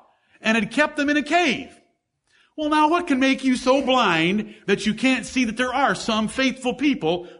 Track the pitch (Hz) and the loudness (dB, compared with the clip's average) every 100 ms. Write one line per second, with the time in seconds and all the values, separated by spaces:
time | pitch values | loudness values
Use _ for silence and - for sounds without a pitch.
0 | _ _ _ _ 220 226 208 - 302 302 | _ _ _ _ -2 0 0 0 0 0
1 | 285 294 294 339 339 151 90 - _ _ | 0 0 0 2 2 -2 -8 -18 _ _
2 | _ _ _ _ _ - 302 302 302 349 | _ _ _ _ _ -6 0 2 4 2
3 | 349 269 262 269 269 254 254 269 247 254 | 0 0 2 0 0 0 2 2 2 2
4 | 214 165 165 208 214 - - 196 214 214 | 2 2 2 0 -4 -8 -2 -2 0 0
5 | 262 254 185 262 240 226 254 247 254 185 | 0 0 -2 -2 -2 -2 -4 0 0 0
6 | - 220 214 - 262 254 247 247 294 262 | -2 -2 -2 -2 -2 -2 -4 -2 0 0
7 | 156 175 175 - | 0 -2 -6 -6